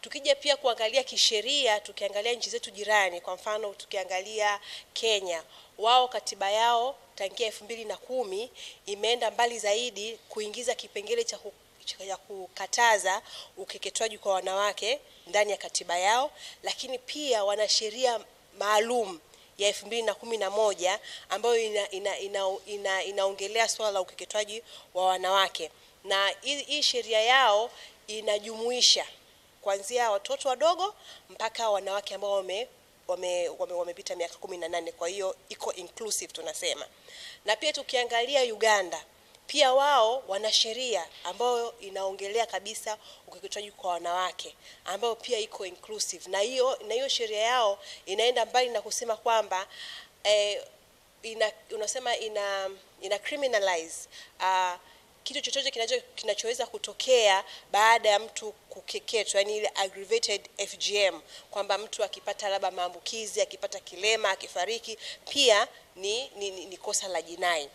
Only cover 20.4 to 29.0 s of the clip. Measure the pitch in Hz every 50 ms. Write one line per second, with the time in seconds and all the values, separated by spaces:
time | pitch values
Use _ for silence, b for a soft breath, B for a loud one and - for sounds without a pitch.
20.4 | 202 190 196 208 220 214 196 - 175 180 190 220 B B B B B B 180 202
21.4 | 220 233 240 226 226 214 208 208 202 202 - 185 196 202 185 139 185 196 202 202
22.4 | 196 190 190 190 - - 208 202 202 196 190 190 170 175 196 202 196 196 196 196
23.4 | 196 196 214 226 226 214 - - 226 214 202 196 185 - - - 180 - - 214
24.4 | 214 202 208 220 233 B B B B B B 180 185 185 185 185 185 185 190 196
25.4 | 190 185 - - 170 151 B B B B B _ _ 190 202 196 196 196 170 -
26.4 | - 247 285 285 262 - 185 - - - - 247 226 214 226 214 220 233 254 269
27.4 | 269 233 208 208 220 247 B B B B B B B - 214 220 214 220 208 208
28.4 | 208 226 226 220 226 240 247 247 220 - - 196